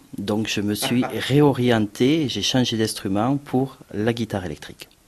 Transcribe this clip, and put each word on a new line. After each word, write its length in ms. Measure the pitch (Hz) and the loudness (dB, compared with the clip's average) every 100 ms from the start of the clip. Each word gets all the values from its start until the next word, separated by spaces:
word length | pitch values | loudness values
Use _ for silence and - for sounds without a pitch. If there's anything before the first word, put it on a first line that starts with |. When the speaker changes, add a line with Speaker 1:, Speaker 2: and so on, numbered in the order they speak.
| - - | -16 -10
Speaker 1:
Donc 300 | 101 107 110 | -2 -2 -2
je 140 | - | -2
me 120 | 104 | -2
suis 300 | 104 - 120 127 | -2 0 0 0
Speaker 2:
<laughs> 40 | 113 | -4
Speaker 1:
réorienté, 1120 | - 139 147 127 123 113 104 - 127 160 135 | 2 4 4 4 4 4 2 2 2 2 0
j'ai 120 | 104 | -2
changé 360 | 95 131 123 110 | 0 2 2 0
d'instrument 580 | 110 - 101 98 117 143 | -2 -2 -4 0 0 -2
pour 420 | - 127 135 - - | 0 0 0 -6 -12
la 200 | 101 110 | -4 -2
guitare 320 | 120 110 104 90 | -2 -2 -4 -6
électrique. 420 | 73 - - - _ | -10 -14 -18 -20 _